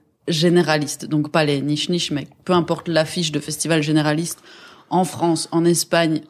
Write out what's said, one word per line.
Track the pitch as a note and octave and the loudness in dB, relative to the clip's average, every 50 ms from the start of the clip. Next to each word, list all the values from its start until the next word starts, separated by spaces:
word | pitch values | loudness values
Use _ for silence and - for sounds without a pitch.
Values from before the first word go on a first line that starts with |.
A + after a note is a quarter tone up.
| _ _ _ _ _ | _ _ _ _ _
généraliste, | - E3+ D3+ E3 F3 E3+ F3 E3 D3 D#3 D#3 D3 C3+ - - - | -4 -2 0 2 4 4 4 4 4 2 0 0 -4 -6 -10 -6
donc | - D3+ D3+ D3 D3+ | -4 -2 -2 -2 0
pas | - E3 D#3 | 0 0 2
les | D3 C#3+ C#3 | 2 0 -2
niches-niches, | C3 D3 D3 D3 - - F3+ F3 - - | -2 -2 -2 -2 -2 -2 -2 -2 -2 -4
mais | D3+ C#3 C#3+ - - _ _ | -4 -6 -6 -10 -16 _ _
peu | - F#3 | 0 2
importe | F3 D#3+ E3 E3 D#3+ - | 2 2 0 -4 -4 -4
l'affiche | F3 E3 D#3+ D#3+ D#3 - F#3 E3+ D#3 | 0 0 0 0 0 -2 -4 -4 -4
de | D3 D3 | -4 -6
festival | - - D3+ - - D#3 E3 D#3+ | -6 -6 -8 -6 -2 0 0 0
généraliste | D3+ D#3 D#3 D#3 D3 D3+ D3+ D#3 E3+ D#3+ - - - - - - - - - - _ _ | 2 2 2 2 2 2 0 0 -2 -6 -8 -12 -16 -20 -20 -20 -20 -20 -20 -20 _ _
en | - F3+ F#3 | -2 0 0
France, | F3+ - - E3 E3+ E3 D#3+ - - | -2 -2 -2 0 0 0 0 -2 -2
en | - E3 E3+ | 0 2 2
Espagne, | E3+ F3 - - - - E3+ E3+ D#3+ D#3+ D3 - | 4 2 2 0 0 0 2 2 2 0 -2 -4